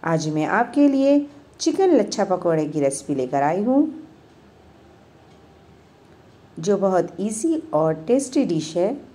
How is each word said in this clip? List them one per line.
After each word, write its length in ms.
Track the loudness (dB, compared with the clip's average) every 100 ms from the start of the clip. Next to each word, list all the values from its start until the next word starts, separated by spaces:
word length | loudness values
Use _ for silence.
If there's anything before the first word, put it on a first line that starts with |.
आज 260 | -2 -2 -2
मैं 160 | -2 0
आपके 420 | 0 0 4 4
लिए 400 | 4 4 4 2 -12 -20 -6
चिकन 360 | -4 2 4 4
लच्छा 300 | 2 -2 -2
पकौड़े 400 | 0 0 0 0
की 140 | 0
रेसिपी 360 | 0 -2 -6 -4
लेकर 280 | -2 0
आई 200 | 0 0
हूँ, 420 | 0 2 0 -4 -18 -20 -20 -20 -20 -20 -20 -20 -20 -20 -20 -20 -20 -20 -20 -20 -20 -20 -20 _ -20 -20 -20 -20 -20 -8
जो 180 | -2 0
बहुत 380 | 2 2 0 -4
easy 440 | -6 -4 -2 -2 -2
और 200 | 0 0
tasty 520 | -2 0 0 0 -2 0
dish 320 | -2 -4 -2
है। 240 | -2 -2 -12